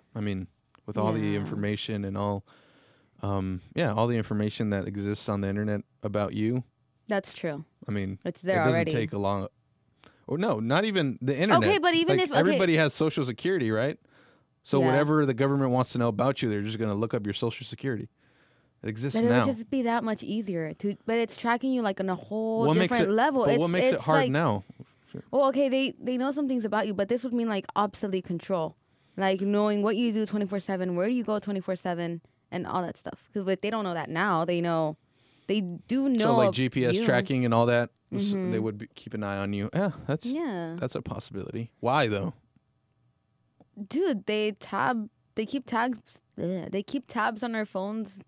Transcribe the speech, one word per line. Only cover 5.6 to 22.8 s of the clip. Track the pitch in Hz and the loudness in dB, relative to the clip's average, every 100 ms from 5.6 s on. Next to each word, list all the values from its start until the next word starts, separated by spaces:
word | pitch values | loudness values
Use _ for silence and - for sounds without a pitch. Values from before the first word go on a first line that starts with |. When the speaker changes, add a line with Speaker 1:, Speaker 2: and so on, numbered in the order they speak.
| 107 104 - _ | -2 -4 -6 _
Speaker 1:
about | 107 104 101 | -4 -2 -2
you. | 104 110 127 - _ _ _ - | 0 0 -2 -4 _ _ _ -4
Speaker 2:
That's | 202 - | -2 -2
true. | - 170 147 160 - - | -8 -8 -8 -12 -14 -6
Speaker 1:
I | |
mean, | 104 98 98 - | -4 -4 -6 -8
Speaker 2:
It's | - | -6
there | 175 185 | 0 2
Speaker 1:
it | 160 | 4
doesn't | |
Speaker 2:
already. | 123 160 | 4 2
Speaker 1:
take | 135 110 | 0 -2
a | 101 | -2
long, | 98 101 95 _ _ _ _ _ - _ - | 0 -2 -4 _ _ _ _ _ -20 _ -6
or | 151 | -2
no, | 214 110 | 0 0
not | 113 156 | 2 2
even | 220 190 139 107 | 2 0 0 0
the | 127 | -2
internet. | 139 196 - 359 | 0 4 4 4
Speaker 2:
Okay, | 403 | 4
but | 349 | 4
even | 330 330 359 | 2 4 2
Speaker 1:
Like, | 370 | 2
Speaker 2:
if, | |
okay. | - | 2
Speaker 1:
everybody | 175 185 185 160 | 4 4 4 4
has | 151 | 2
Social | - 156 160 | 2 0 0
Security, | 127 113 170 190 113 | -4 -2 0 0 0
right? | 110 135 - _ _ _ _ _ _ - | 0 -2 -4 _ _ _ _ _ _ -2
So | 139 | 2
Speaker 2:
Yeah. | 131 | 4
Speaker 1:
whatever | 135 147 156 139 | 4 4 4 4
the | |
government | 120 139 139 131 | 2 2 2 2
wants | 127 127 | 2 2
to | 123 | 2
know | 120 | 0
about | 107 127 135 | 2 0 0
you, | 120 | 0
they're | 104 | 0
just | 104 110 | -2 -2
gonna | 110 | -2
look | 101 113 | 0 0
up | 120 104 | -2 -2
your | |
Social | 98 117 - - | -2 -4 -4 -12
Security. | - 135 113 - _ _ _ _ _ _ _ | -8 -6 -6 -8 _ _ _ _ _ _ _
It | 110 | -8
exists | 107 135 220 | -4 -2 0
Speaker 2:
But | 233 | 4
it | |
Speaker 1:
now. | 240 - | 4 2
Speaker 2:
would | |
just | 226 233 | -2 -4
be | 269 | -2
that | 233 233 | 0 0
much | 226 220 | -2 -4
easier | - 214 202 170 156 | -4 -6 -4 -4 -4
to, | 160 202 - | -4 -6 -4
but | - 233 | -2 -2
it's | 226 - | -2 -2
tracking | 233 240 269 | 0 0 0
you, | 254 | 0
like, | 214 196 | 0 -2
on | 190 | -2
a | |
whole | 185 - 214 220 226 147 | -4 -4 -4 -2 2 4
Speaker 1:
What | |
makes | 165 | 4